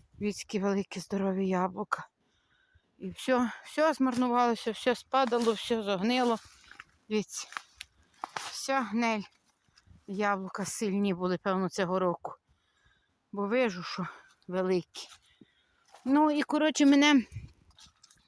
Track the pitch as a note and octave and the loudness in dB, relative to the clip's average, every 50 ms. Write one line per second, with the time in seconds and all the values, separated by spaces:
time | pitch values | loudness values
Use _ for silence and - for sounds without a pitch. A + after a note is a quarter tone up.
0 | _ _ _ - G3+ G#3 G3 - - - - G3+ F#3+ G3+ G3 G3+ G3 - - F#3+ | _ _ _ -6 -6 -6 -4 -6 -8 -6 -4 -2 -2 0 0 -2 -2 -4 -8 -12
1 | - - G#3 G3 G3 G3 F#3+ F#3+ G3 F#3 F#3 F3+ F3+ F#3 F3+ G3 G#3 - - - | -10 -6 -4 -4 -2 -2 -2 -2 -2 0 0 0 -2 -2 -4 -6 -6 -6 -6 -8
2 | - - _ _ _ _ _ _ _ _ _ _ _ _ _ _ _ _ _ - | -8 -16 _ _ _ _ _ _ _ _ _ _ _ _ _ _ _ _ _ -14
3 | - F#3+ E3+ - - - C4 B3 B3 A3+ - - - - - - D4+ D#4+ D4 - | -12 -12 -12 -8 -2 0 2 2 2 0 -4 -8 -16 -10 -2 2 2 2 2 2
4 | C4 C4 A#3 A#3+ B3+ B3 A#3+ B3 B3 A#3+ A#3 - - A#3 G#3+ - - B3+ A#3+ - | 2 0 2 2 0 2 4 4 4 2 2 0 -2 -6 -6 -2 0 0 0 0
5 | - _ - C4 C4+ B3 A#3 A#3+ A#3 A3+ A3 G3 - - A#3+ A3+ G#3+ G3 G3+ F3+ | -2 _ 0 2 2 2 2 2 2 2 0 0 0 -2 -2 -2 -2 -2 -2 0
6 | F#3 A3+ B3 B3+ B3 A#3+ A#3 A3 - - - - - - - - - _ _ _ | 0 0 0 2 2 0 0 -2 -4 -12 -20 -20 -20 -20 -20 -20 -20 _ _ _
7 | _ - G#3+ G#3+ G3 - - - - - - - - _ _ - - _ _ _ | _ -4 -2 -2 -2 -4 -8 -12 -12 -10 -12 -14 -16 _ _ -20 -20 _ _ _
8 | _ _ _ _ - - - - - - - - - - C4+ C4+ B3 G3+ G3+ A#3 | _ _ _ _ -12 -10 -10 -8 -10 -10 -10 -10 -4 -2 -2 0 0 -2 -2 -2
9 | A#3+ A3+ A3+ G#3+ F#3 - _ _ _ _ _ _ _ _ _ _ _ _ - - | 0 0 0 -2 -6 -10 _ _ _ _ _ _ _ _ _ _ _ _ -20 -20
10 | _ - G3 F#3+ G#3+ G3+ G3+ F#3+ F#3+ F#3 - - G3 - - - A#3 G#3 F#3 G3+ | _ -10 -4 -2 0 0 0 0 -4 -8 -8 -6 -6 -6 -6 -4 -4 -2 0 0
11 | G3+ G3+ F#3 E3+ F#3 F3+ F3+ E3+ - G3+ F#3+ F#3+ F#3+ F3 - - F#3+ E3+ F#3 F#3 | 0 0 0 0 0 -2 -2 -2 -2 -2 0 0 0 -2 -2 -2 -2 0 0 0
12 | F#3 F3+ E3+ - - - - - _ _ _ _ _ _ _ _ _ _ _ _ | 0 0 -2 -2 -6 -12 -14 -14 _ _ _ _ _ _ _ _ _ _ _ _
13 | _ _ _ _ _ _ - G3 G3+ G3+ A3+ B3+ C4 A3+ F3+ F3+ E3 - - - | _ _ _ _ _ _ -8 -6 -4 -2 0 0 0 0 -2 -4 -8 -10 -8 -8
14 | F3+ - - - - _ _ _ _ - F3+ F#3 F#3 F#3 F#3 F3+ E3 _ - - | -8 -8 -8 -16 -20 _ _ _ _ -6 -4 -2 0 2 0 0 -2 _ -12 -18
15 | - - - - _ _ _ _ - _ _ _ _ _ _ _ _ _ - - | -18 -18 -20 -20 _ _ _ _ -20 _ _ _ _ _ _ _ _ _ -20 -10
16 | - B3 C4+ D4 D#4 D4+ D4 D4 C#4+ - - D4+ D4+ D#4 C#4+ - D4 C#4 C#4+ C#4+ | -2 2 4 4 4 4 4 2 0 0 0 0 2 2 2 4 6 6 8 8
17 | C#4+ D4 D4 C4+ G#3+ - - - - - - _ _ _ _ _ - - _ _ | 8 8 6 6 4 2 -8 -16 -16 -16 -20 _ _ _ _ _ -20 -20 _ _
18 | _ - _ _ _ | _ -20 _ _ _